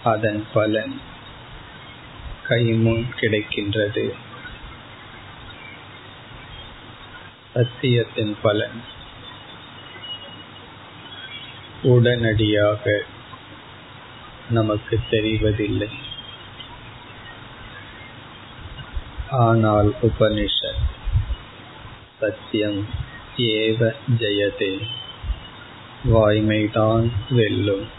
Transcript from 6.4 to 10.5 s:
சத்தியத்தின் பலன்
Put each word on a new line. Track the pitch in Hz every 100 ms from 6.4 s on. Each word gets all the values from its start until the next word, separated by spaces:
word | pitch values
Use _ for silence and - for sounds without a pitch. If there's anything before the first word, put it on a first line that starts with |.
| - - - - - - - - - - -
சத்தியத்தின் | - 120 - 131 120 113 - 107 104
பலன் | 113 104 110 113 - - - - - - - - - - - - 988 - - - -